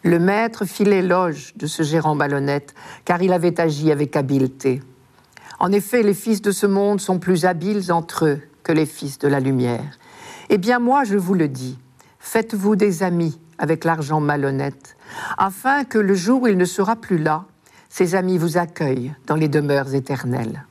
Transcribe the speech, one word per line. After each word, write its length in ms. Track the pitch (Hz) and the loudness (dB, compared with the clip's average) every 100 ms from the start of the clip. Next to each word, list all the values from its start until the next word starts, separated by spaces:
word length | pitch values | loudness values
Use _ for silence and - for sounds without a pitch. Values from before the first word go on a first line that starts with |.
Le 160 | 175 170 | 2 4
maître 460 | 175 202 226 226 196 | 4 2 0 -2 -8
fit 180 | - | 0
l'éloge 680 | 202 196 185 180 180 151 - - | 2 4 4 2 2 -2 -12 -10
de 100 | 147 | -8
ce 160 | - | -2
gérant 320 | 156 160 156 | 0 2 2
malhonnête, 640 | 151 143 143 139 143 143 - - - - | 0 0 0 -2 -2 -6 -20 -20 -18 -2
car 180 | 175 | 0
il 100 | 185 | 2
avait 260 | 180 175 170 | 2 2 2
agi 320 | 165 147 156 | 0 2 0
avec 240 | 147 147 156 | 2 0 -2
habileté. 680 | 131 139 131 131 135 127 - - _ _ _ - - - | 0 2 0 0 -2 -2 -6 -20 _ _ _ -20 -20 -4
En 140 | 180 | 0
effet, 320 | 202 196 247 | 0 0 2
les 100 | 208 | 2
fils 300 | 196 - 208 | 0 0 0
de 80 | 202 | 0
ce 160 | 190 202 | 0 0
monde 340 | 196 202 208 | 2 2 0
sont 160 | 196 185 | 0 -2
plus 280 | 175 185 180 | 0 2 2
habiles 460 | 180 180 208 180 | 0 -2 -2 0
entre 340 | 170 165 - 160 | -2 -2 -2 0
eux 160 | 139 - _ | 0 -6 _
que 100 | - | -2
les 140 | 156 151 | 0 0
fils 320 | - 143 135 | -4 -10 -2
de 100 | 143 | 0
la 120 | 143 | 2
lumière. 580 | 131 131 123 120 147 - - - - - - | 2 0 0 -2 -6 -14 -20 -20 -20 -20 0
Eh 100 | 208 | 0
bien, 180 | 185 247 | 2 0
moi, 280 | 240 277 254 | 2 2 2
je 100 | 202 | 0
vous 180 | 175 | 0
le 140 | 190 156 | 0 0
dis, 320 | 127 127 135 - _ _ _ | -2 -10 -12 -18 _ _ _
faites-vous 560 | - 226 226 214 196 214 | -4 -2 -2 -2 0 2
des 260 | 208 170 | 2 0
amis 380 | 185 175 165 - - _ | 0 0 -2 -4 -16 _
avec 260 | 147 160 | -2 0
l'argent 360 | 165 160 143 156 | 0 -2 0 0
malhonnête, 760 | 147 147 139 135 139 135 - - - - - - | 0 0 0 -2 -4 -8 -20 -20 -20 -14 -10 -2
afin 460 | 190 190 262 277 269 | -2 0 -2 0 0
que 120 | 220 | 0
le 160 | 202 | 2
jour 300 | 196 175 262 | 0 2 2
où 40 | 247 | 4
il 100 | 185 | 2
ne 80 | 180 | 0
sera 320 | - 190 226 | 0 -2 -2
plus 200 | - 175 | 0 0
là, 280 | 156 156 190 _ _ _ _ | 0 -2 -6 _ _ _ _
ces 240 | - 180 | -2 0
amis 240 | 185 180 185 | 2 2 0
vous 200 | 170 160 | 2 0
accueillent 580 | 170 - 151 131 123 151 - | -2 -4 -2 -2 -4 -10 -4
dans 100 | 151 | 0
les 120 | 156 | 2
demeures 480 | 151 147 139 135 135 | 2 2 0 0 -4
éternelles. 720 | 131 135 127 127 113 - 139 | -4 -6 -4 -4 -4 -8 -16